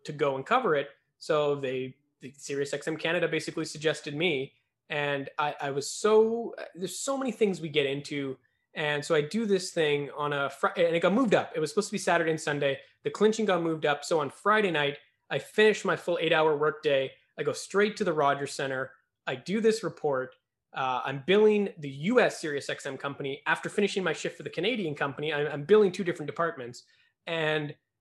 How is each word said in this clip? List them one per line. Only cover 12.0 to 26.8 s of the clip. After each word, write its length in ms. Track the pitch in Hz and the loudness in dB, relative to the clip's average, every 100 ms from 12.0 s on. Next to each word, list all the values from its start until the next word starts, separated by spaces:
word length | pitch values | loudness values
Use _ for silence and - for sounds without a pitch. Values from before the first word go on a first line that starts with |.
| - 170 160 | 2 2 2
and 100 | 160 | 0
Sunday. 380 | 156 147 143 135 - _ | -2 0 0 -2 -8 _
The 80 | 147 | -8
clinching 340 | - 214 214 | 2 2 4
got 160 | 208 175 | 2 2
moved 260 | 165 156 147 | 0 0 0
up. 180 | 143 | 0
So 160 | - 165 | 0 0
on 100 | 135 | 0
Friday 400 | - 202 214 202 | -2 2 4 4
night, 280 | 151 143 143 _ _ _ | 2 0 -2 _ _ _
I 100 | 143 | -6
finish 440 | - - 214 202 | -2 4 4 4
my 120 | 190 160 | 0 -2
full 200 | - 170 | -2 -2
eight-hour 360 | 160 160 156 147 | 2 4 4 4
workday. 540 | 151 151 151 135 135 - _ - | 0 0 2 2 0 -6 _ -6
I 60 | |
go 100 | - | -4
straight 440 | - - 190 208 208 | -4 -2 0 0 0
to 80 | |
the 80 | 190 | 0
Rogers 400 | 156 143 139 139 | 2 2 2 -2
Center. 400 | - 135 131 131 - _ _ - | -4 -4 -4 -6 -10 _ _ -8
I 80 | |
do 260 | 127 160 220 | -8 -4 2
this 220 | 220 214 | 2 2
report. 540 | 170 - 151 131 127 - _ _ _ | -4 -4 -2 -2 -4 -10 _ _ _
Uh, 260 | - 131 123 135 | -6 -2 -2 -4
I'm 180 | 139 131 | -6 2
billing 440 | 202 214 208 196 170 | 6 6 4 0 -4
the 100 | 143 | -10
U 320 | 135 170 247 | -6 2 4
S 180 | 165 - | 4 0
Sirius 300 | 160 139 - | -4 -6 -6
X 160 | 135 | -8
M 140 | 143 135 | -8 -8
company 420 | 143 139 139 139 156 | -8 -6 -8 -6 -2
after 240 | 165 165 | -2 -2
finishing 340 | - 196 202 | 0 0 0
my 80 | 175 | -2
shift 240 | 151 170 - | -2 -6 -8
for 60 | |
the 80 | 147 | -10
Canadian 440 | - 190 247 165 | -4 -2 -2 -4
company. 380 | 147 143 131 151 | -2 -4 -4 -4
I'm, 140 | 147 147 | -2 -2
I'm 180 | 147 | -4
billing 260 | 143 214 202 | 4 6 6
two 140 | 185 | 2
different 220 | 175 160 143 | -4 -4 -6
departments. 560 | - 165 147 120 120 | -4 -4 -4 -12 -14